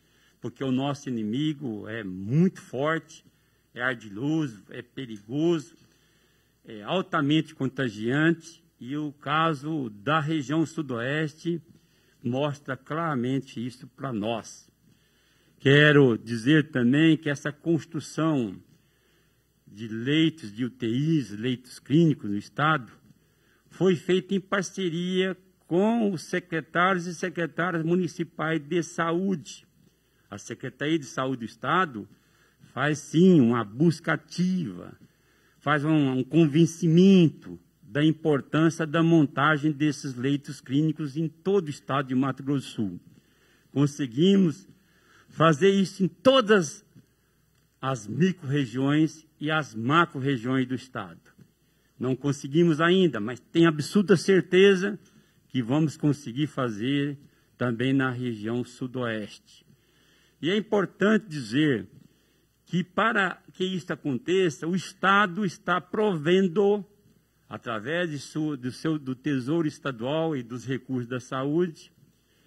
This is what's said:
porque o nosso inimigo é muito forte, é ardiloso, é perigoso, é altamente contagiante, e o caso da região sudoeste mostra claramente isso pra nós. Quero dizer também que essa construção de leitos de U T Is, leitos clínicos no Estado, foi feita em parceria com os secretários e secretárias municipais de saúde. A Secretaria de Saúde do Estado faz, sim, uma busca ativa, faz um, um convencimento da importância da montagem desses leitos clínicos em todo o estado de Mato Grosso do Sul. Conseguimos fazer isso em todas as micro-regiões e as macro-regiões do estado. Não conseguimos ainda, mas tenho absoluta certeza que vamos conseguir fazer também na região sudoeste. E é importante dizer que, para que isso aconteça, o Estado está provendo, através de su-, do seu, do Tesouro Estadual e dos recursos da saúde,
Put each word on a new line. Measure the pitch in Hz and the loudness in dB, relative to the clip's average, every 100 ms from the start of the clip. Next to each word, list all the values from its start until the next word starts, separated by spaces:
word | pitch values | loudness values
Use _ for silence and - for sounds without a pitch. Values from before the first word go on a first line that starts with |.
| _ _ _ _ | _ _ _ _
porque | 120 - | -12 -6
o | 135 | -4
nosso | 127 139 139 135 | -2 -2 -6 -8
inimigo | 117 107 123 156 143 135 104 101 | -6 -4 -4 -4 -6 -8 -10 -10
é | 113 | -10
muito | 95 92 101 147 185 - | -10 -10 -2 2 2 0
forte, | - 123 151 160 - - _ _ _ _ _ | -10 -4 -4 -4 -8 -20 _ _ _ _ _
é | - | -8
ardiloso, | 127 123 110 98 143 160 143 101 - | -6 -6 -10 -8 -4 -2 -4 -8 -18
é | 127 | -18
perigoso, | - 135 127 107 101 143 170 165 - _ _ _ _ _ _ _ _ _ | -16 -14 -14 -14 -8 -2 0 0 -4 _ _ _ _ _ _ _ _ _
é | - 107 | -18 -12
altamente | 110 185 - 165 143 156 151 | -4 -4 -2 -2 2 2 0
contagiante, | - 131 - 127 101 117 143 165 165 - - _ - | -4 -4 -2 -4 -4 -2 2 2 0 -4 -20 _ -18
e | 120 147 | -10 -8
o | 151 | -8
caso | - 135 156 165 139 147 160 120 | -8 -4 0 0 -2 -4 -6 -6
da | 104 120 160 | -6 -2 0
região | 147 160 123 160 151 | 0 -4 -2 -2 -2
sudoeste | 165 135 117 127 151 156 - 170 170 - _ _ _ _ _ | -4 -6 -6 -4 -4 -6 -6 -6 -6 -8 _ _ _ _ _
mostra | 120 131 147 139 - 127 | -4 -2 -2 -4 -10 -10
claramente | - 156 165 131 127 135 139 113 | -8 -6 -4 -2 -2 -4 -6 -10
isso | 120 - 135 | -10 -12 -20
pra | - 135 | -14 -8
nós. | 110 110 110 - - _ _ _ _ _ _ _ _ _ _ | -6 -4 -6 -8 -18 _ _ _ _ _ _ _ _ _ _
Quero | 135 143 151 147 131 110 | 4 6 6 6 6 2
dizer | 110 117 120 156 147 | -4 -2 2 2 2
também | 131 120 143 160 151 | 0 2 4 4 2
que | 147 | -2
essa | 139 151 | -6 -8
construção | - 165 165 - 151 - - 160 143 107 92 - _ _ _ _ _ _ _ _ _ _ | -6 -2 -2 -2 -12 -10 -4 -2 0 -2 -8 -18 _ _ _ _ _ _ _ _ _ _
de | 101 113 | -14 -10
leitos | 113 127 156 160 160 104 | -6 0 2 2 0 -10
de | 104 | -6
U | 123 | -6
T | - 113 | -4 -2
Is, | 123 156 156 110 | 0 2 0 -2
leitos | 104 123 120 - - | -6 -6 -6 -10 -14
clínicos | - 151 165 - 104 | 0 4 4 2 -4
no | 101 | -6
Estado, | - - 151 151 107 - _ _ _ _ _ _ _ | -6 -2 0 -2 -6 -20 _ _ _ _ _ _ _
foi | - 185 165 | 0 2 2
feita | - 185 - | 0 -2 0
em | 196 | -4
parceria | - 202 - 190 180 165 180 185 190 180 _ _ - | -2 -4 -4 -6 -6 -4 -2 -2 -2 -6 _ _ -2
com | 170 214 233 208 | 2 2 2 0
os | 156 | -2
secretários | - 180 - 160 - 170 185 180 175 | -6 -8 -6 -8 -4 0 2 0 -4
e | |
secretárias | 160 185 170 160 - 180 165 | -8 -8 -6 -6 -4 -4 -2
municipais | 160 180 170 - 160 - 156 160 | 0 0 0 -4 -8 -6 -4 -4
de | 143 175 | -2 -4
saúde. | 156 - 165 170 196 170 - - _ _ _ _ _ _ - | -4 -4 -2 0 -2 -4 -6 -20 _ _ _ _ _ _ -18
A | 101 | -16
Secretaria | - 117 127 - 147 165 | -14 -12 -12 -6 -2 -2
de | 131 | -4
Saúde | - 135 123 | -6 -4 -4
do | 110 | -8
Estado | - 131 175 170 110 - _ _ _ _ _ _ | -8 -2 0 -2 -6 -14 _ _ _ _ _ _
faz, | 120 143 143 | -4 -2 -2
sim, | - 151 185 165 | 0 6 8 8
uma | 117 120 | 6 4
busca | 104 117 170 - - | 0 2 2 2 -2
ativa, | 151 - - 180 185 120 90 95 - - _ _ _ _ _ | -4 -4 -4 -2 -2 -6 -10 -14 -20 -20 _ _ _ _ _
faz | 139 151 | -2 -2
um, | 151 156 135 127 | 2 2 2 0
um | |
convencimento | 123 156 160 151 165 - 170 165 190 190 160 - 90 85 _ _ | 2 4 6 6 4 2 4 8 8 8 6 2 -14 -18 _ _
da | - 139 | -6 0
importância | 156 156 160 139 - 151 160 - 160 | 0 2 0 0 0 2 2 2 -2
da | 165 | 0
montagem | 165 165 139 135 151 151 151 | 4 6 4 2 0 2 0
desses | 135 151 143 143 123 | 0 -2 -2 -8 -4
leitos | 135 143 147 135 | -2 -2 -4 -14
clínicos | - 139 160 151 147 143 | -2 0 0 -2 -6 -4
em | 160 | -6
todo | - 190 202 147 | -4 0 0 0
o | |
estado | - - 135 131 | -8 -4 -2 0
de | 127 | 0
Mato | 135 127 | 0 -2
Grosso | 135 139 - | -4 -4 -4
do | |
Sul. | - 101 85 - _ _ _ _ _ _ | -6 -6 -6 -16 _ _ _ _ _ _
Conseguimos | 135 143 147 131 120 185 196 170 - - _ _ _ _ _ _ | 0 0 -2 -6 2 4 6 4 0 -12 _ _ _ _ _ _
fazer | - 160 143 196 | 2 2 4 4
isso | 196 190 - | 4 0 -2
em | 180 | -4
todas | - 254 269 202 208 147 - _ - _ _ _ _ _ _ _ _ | 0 4 4 4 4 2 -8 _ -20 _ _ _ _ _ _ _ _
as | 135 123 104 | -6 -6 -6
micro-regiões | 123 185 - 131 143 120 123 139 151 156 - _ - | 0 0 -2 -4 -4 -4 -2 0 2 2 -2 _ -10
e | 147 | -4
as | 156 120 | -4 -4
macro-regiões | 110 120 165 170 139 135 127 123 131 123 | -4 2 4 2 0 -2 -2 -2 -2 -2
do | 123 | -4
estado. | - 117 92 87 _ _ _ _ _ _ _ - | -8 -12 -12 -16 _ _ _ _ _ _ _ -6
Não | 123 127 | -4 -2
conseguimos | 143 139 139 156 170 147 | -2 -4 -2 2 4 4
ainda, | 170 190 175 113 | 4 4 2 0
mas | 110 123 | -8 -10
tenho | _ 170 165 | _ 4 4
absoluta | 151 143 208 190 180 | 4 0 2 4 4
certeza | - 185 - 180 202 185 - - _ _ _ _ _ | 4 2 4 6 6 4 -2 -8 _ _ _ _ _
que | 127 | -4
vamos | 113 147 156 - | -2 0 0 0
conseguir | 151 139 - 123 147 | -2 -2 -4 -6 -6
fazer | - 123 101 127 143 143 139 - _ _ - | -4 -6 -4 -4 -4 -4 -8 -18 _ _ -6
também | 123 113 131 | -4 -2 0
na | 135 131 | 0 0
região | 123 123 107 107 123 123 | -4 -6 -6 -4 -4 -6
sudoeste. | - 127 127 117 110 101 - _ _ _ _ _ _ _ _ _ _ | -10 -10 -6 -6 -6 -8 -16 _ _ _ _ _ _ _ _ _ _
E | 156 | -2
é | 214 | -2
importante | - 208 175 - 196 220 - | 0 -2 -2 0 2 2 0
dizer | 151 107 131 151 110 90 - _ _ _ _ _ _ _ | -10 -4 0 2 0 -4 -18 _ _ _ _ _ _ _
que, | 175 | -6
para | 175 - 220 214 180 - _ | -4 -2 0 0 -2 -4 _
que | - | -6
isso | 185 185 - | -4 -4 -6
aconteça, | 156 147 123 - 190 175 - 156 | -6 -4 -4 0 0 0 -2 -4
o | 185 | -4
Estado | - - 185 202 208 170 196 | -4 -2 2 4 2 -2 -4
está | - - 175 | -4 -4 -4
provendo, | - 214 214 165 151 190 190 170 202 208 - _ _ _ _ _ - | -4 -2 0 0 2 4 4 2 2 2 -4 _ _ _ _ _ -18
através | 107 123 110 117 170 175 | -14 -8 -8 -4 -4 -4
de | 143 | -8
su-, | - 156 151 135 | -8 -6 -4 -4
do | 123 | -8
seu, | - 165 151 | -6 -4 -4
do | 131 127 | -6 -6
Tesouro | 151 135 120 170 156 | -4 -4 -2 -2 -2
Estadual | - 143 117 127 160 165 139 | -4 -10 -6 -4 -2 -2 -4
e | |
dos | 113 123 110 | -8 -10 -6
recursos | 131 - 127 117 | -6 -6 -6 -6
da | 127 | -8
saúde, | - 131 143 160 180 - - _ _ _ _ _ | -8 -6 -2 0 -2 -4 -20 _ _ _ _ _